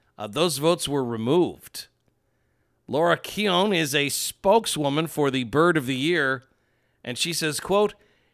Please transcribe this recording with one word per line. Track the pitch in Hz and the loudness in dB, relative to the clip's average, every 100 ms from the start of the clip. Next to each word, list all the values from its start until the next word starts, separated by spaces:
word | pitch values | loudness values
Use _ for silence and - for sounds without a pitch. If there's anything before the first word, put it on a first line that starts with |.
| _ - | _ -12
uh, | 107 | -6
those | 113 175 135 | 0 0 2
votes | 160 175 - | 2 2 0
were | 143 | -2
removed. | 123 113 113 170 139 76 - - - _ _ _ _ _ _ _ _ _ - | -2 -2 2 2 2 -2 -16 -18 -18 _ _ _ _ _ _ _ _ _ -6
Laura | 127 165 165 | 0 2 0
Keown | - 190 208 175 208 | -2 -4 0 2 2
is | 180 151 | 2 0
a | 143 143 | 0 0
spokeswoman | - - - 190 226 214 147 143 143 160 | -2 -6 -2 2 2 2 -2 0 0 -2
for | - 143 | 0 0
the | 131 | 0
Bird | 120 135 170 160 | 0 2 4 2
of | 127 | 0
the | 131 | -2
Year, | 147 175 139 131 - _ _ _ _ _ | -2 0 -2 -4 -8 _ _ _ _ _
and | - 120 | -12 -6
she | 165 | -4
says, | 160 160 139 | -2 -4 -4
quote, | - 196 208 - _ _ _ | -2 0 0 -2 _ _ _